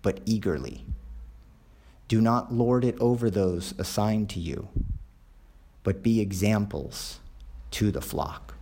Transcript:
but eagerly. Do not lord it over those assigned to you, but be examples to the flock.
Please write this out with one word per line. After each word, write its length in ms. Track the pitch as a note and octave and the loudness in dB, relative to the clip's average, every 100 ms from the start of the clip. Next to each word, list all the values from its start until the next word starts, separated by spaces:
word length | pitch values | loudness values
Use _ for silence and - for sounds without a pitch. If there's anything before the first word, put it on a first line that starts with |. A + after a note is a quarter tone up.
but 180 | G2+ - - | 0 0 -2
eagerly. 580 | A2 G2 D2+ C2+ - - - - - - - - - - - - - - | 0 0 -2 -4 -10 -10 -10 -10 -14 -16 -20 -20 -20 -20 -20 -20 -20 0
Do 80 | A2+ | 4
not 320 | A2+ A#2+ - | 6 4 2
lord 320 | A#2+ A#2+ B2 | 2 4 4
it 160 | B2 A#2 | 4 4
over 300 | A#2+ A#2+ A#2 | 2 4 2
those 420 | G2 F#2 F2 F#2 - | 4 2 2 -4 -6
assigned 500 | G2 - G#2+ G#2+ G#2 | -2 0 2 2 0
to 100 | F2+ | -4
you, 300 | E2 - - - - - - - - - - - - - | -6 -6 -6 -4 -4 -6 -10 -20 -20 -20 -20 -20 -20 -6
but 200 | - F#2+ | -2 0
be 180 | A#2 A2+ | 2 2
examples 1000 | G2+ F#2+ G#2 G#2+ G#2 D2 C2+ - - - - - - - - | 0 0 2 2 0 -4 -8 -10 -12 -14 -18 -18 -18 -16 -12
to 200 | - G#2+ | 0 0
the 120 | - | 0
flock. 520 | - D#2+ - - - - | -4 -4 -4 -6 -14 -18